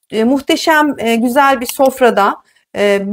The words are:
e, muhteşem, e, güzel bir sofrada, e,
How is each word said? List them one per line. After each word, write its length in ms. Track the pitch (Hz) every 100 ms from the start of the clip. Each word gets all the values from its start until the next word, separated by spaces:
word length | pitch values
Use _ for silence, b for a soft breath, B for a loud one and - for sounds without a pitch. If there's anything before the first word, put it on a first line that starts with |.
| _
e, 120 | 220
muhteşem, 720 | 226 277 - 320 - 302 302 247
e, 160 | 226 226
güzel 460 | 247 254 277 262
bir 40 | 240
sofrada, 720 | - 269 262 240 202 202 302 b b b -
e, 240 | 202 202 196